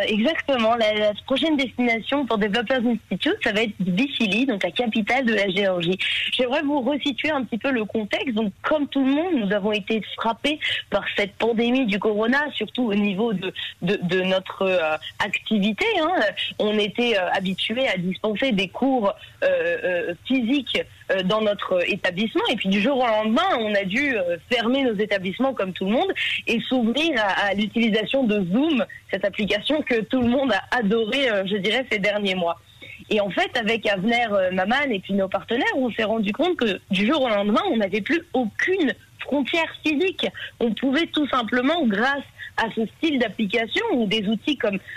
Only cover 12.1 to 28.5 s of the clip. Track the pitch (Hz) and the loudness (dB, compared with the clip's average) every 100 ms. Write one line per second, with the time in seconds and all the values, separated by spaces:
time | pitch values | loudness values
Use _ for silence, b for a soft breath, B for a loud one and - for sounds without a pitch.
12.1 | 208 226 269 294 - 208 - 247 202 208 | 4 4 4 2 -2 -4 -2 2 4 2
13.1 | 185 233 190 190 B B B 175 202 175 | 2 0 0 -4 B B B -2 0 0
14.1 | 185 185 185 185 - 190 185 156 156 B | 0 2 0 -2 -2 0 2 2 -2 B
15.1 | - 214 - - 220 196 208 415 415 311 | -6 -4 -4 0 0 2 0 0 2 2
16.1 | 359 214 190 B - 208 214 208 - 240 | 2 0 -2 B -2 0 2 0 0 0
17.1 | 208 180 165 190 185 - 226 262 190 175 | 2 0 0 -2 -4 -4 -2 0 0 -4
18.1 | 180 220 208 269 196 185 - 262 262 196 | -2 -4 0 0 0 -2 0 0 2 2
19.1 | - B B 185 180 170 170 180 175 165 | -2 B B 2 2 2 0 0 0 -2
20.1 | 175 - 262 220 285 233 - - B B | -6 -2 0 2 0 0 -4 -4 B B
21.1 | 190 185 214 214 202 - 185 175 190 - | 0 2 2 2 0 0 0 0 -2 -4
22.1 | 180 220 339 453 240 190 196 208 277 247 | -2 -2 0 0 0 0 2 2 2 2
23.1 | 214 220 233 370 294 214 208 196 214 285 | 2 2 2 2 0 0 0 0 0 0
24.1 | 233 175 170 - 240 226 269 262 202 214 | 0 -2 -4 -2 0 2 2 2 0 0
25.1 | 202 185 185 262 254 190 170 190 240 381 | 0 -2 -2 -2 0 -4 -2 0 0 0
26.1 | - B B - 226 - 254 226 240 330 | -2 B B -2 -4 0 0 2 0 0
27.1 | 262 208 175 202 196 208 233 233 190 - | 0 0 0 0 0 -2 0 2 2 0
28.1 | 269 254 208 180 | 0 2 2 2